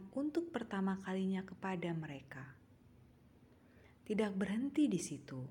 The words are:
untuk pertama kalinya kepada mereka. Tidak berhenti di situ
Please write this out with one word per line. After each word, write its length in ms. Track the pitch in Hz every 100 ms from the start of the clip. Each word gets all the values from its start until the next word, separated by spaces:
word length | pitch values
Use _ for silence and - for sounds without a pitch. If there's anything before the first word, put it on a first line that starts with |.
| - 262
untuk 320 | 302 339 339
pertama 480 | - 226 196 190 190
kalinya 400 | 190 190 190 190
kepada 480 | 190 180 190 185 175
mereka. 640 | 165 156 139 131 135 131 - - - - - - - - - - - - - - - -
Tidak 240 | 208 214
berhenti 560 | 190 190 214 277 311 285
di 140 | 180
situ 400 | - 139 - 131 127